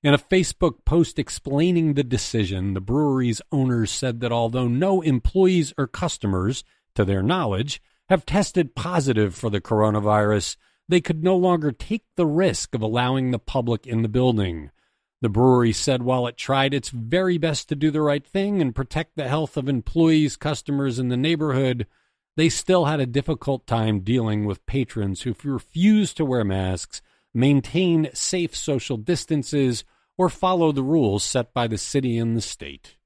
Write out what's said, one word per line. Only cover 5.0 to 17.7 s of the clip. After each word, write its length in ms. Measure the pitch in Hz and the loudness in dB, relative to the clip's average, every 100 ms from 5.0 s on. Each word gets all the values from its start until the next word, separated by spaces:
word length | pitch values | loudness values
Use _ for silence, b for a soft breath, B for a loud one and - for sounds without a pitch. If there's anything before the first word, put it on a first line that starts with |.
employees 720 | 156 127 - 190 185 185 147 - | 2 0 0 4 4 4 0 -4
or 120 | 135 | -6
customers, 760 | - 170 - 101 92 95 135 - _ _ | -4 -6 -4 -2 0 0 -4 -10 _ _
to 100 | - | -2
their 200 | 98 98 | 0 2
knowledge, 580 | 98 185 131 95 139 - _ _ _ | 0 0 0 -2 -4 -8 _ _ _
have 180 | 185 - | 0 2
tested 480 | 185 196 185 143 | 0 0 0 -2
positive 600 | - 170 180 135 110 104 | -4 -2 0 2 2 2
for 160 | 87 113 | 0 -4
the 100 | 101 | -4
coronavirus, 960 | - 107 107 104 104 107 104 104 92 - _ _ - | 0 2 4 2 2 2 4 2 -2 -10 _ _ 0
they 120 | 175 | 0
could 240 | - 160 | 0 -2
no 120 | 170 185 | 2 2
longer 360 | 180 175 151 | 4 2 0
take 320 | 120 - 214 _ | -4 -6 -8 _
the 120 | - 165 | -2 0
risk 480 | 151 190 98 - | 2 2 0 -6
of 80 | 117 | -4
allowing 480 | 110 117 123 135 127 | -2 0 0 0 -2
the 80 | 120 | -4
public 480 | - 135 120 113 - | -2 -4 -2 -4 -2
in 160 | 113 | -2
the 60 | 113 | 0
building. 600 | 117 127 113 95 82 73 _ _ _ _ _ | 2 2 2 -2 -4 -12 _ _ _ _ _
The 60 | 117 | -2
brewery 440 | 101 127 127 117 | 4 6 6 4
said 300 | 107 - 127 | 0 -2 -2
while 240 | 123 127 123 | 0 -2 -2
it 100 | - | -6
tried 380 | - 135 135 | -4 0 0
its 160 | 139 - | -2 -6
very 480 | 123 113 170 185 175 | -10 -2 0 0 0
best 300 | 160 147 - | -2 -4 -6